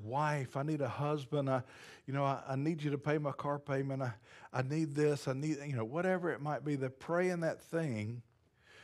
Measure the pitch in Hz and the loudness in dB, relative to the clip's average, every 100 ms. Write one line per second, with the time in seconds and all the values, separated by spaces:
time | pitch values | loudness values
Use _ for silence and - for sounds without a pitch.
0 | 104 135 151 147 127 139 147 151 127 107 | -4 0 2 2 0 -2 0 0 0 0
1 | 147 151 135 147 135 131 - - - - | 0 0 0 0 4 2 0 -14 -18 -14
2 | - 139 139 131 - 135 147 165 147 139 | -4 0 2 0 0 0 0 0 0 0
3 | 151 151 147 - 143 143 143 135 139 135 | 2 2 2 -2 -2 -2 0 -2 0 -2
4 | 127 107 - - - 127 131 156 156 143 | -2 -4 -14 -20 -6 -2 0 0 0 4
5 | 151 143 - 131 156 139 143 127 113 156 | 4 2 0 -2 0 -2 -2 -2 0 0
6 | 185 185 175 113 147 135 147 143 131 - | 2 2 2 0 -2 -2 0 0 -2 -4
7 | - 170 180 175 165 - - 165 160 110 | 0 2 2 2 0 -2 -2 -2 0 0
8 | 104 120 - _ _ _ - - | -2 -6 -12 _ _ _ -20 -20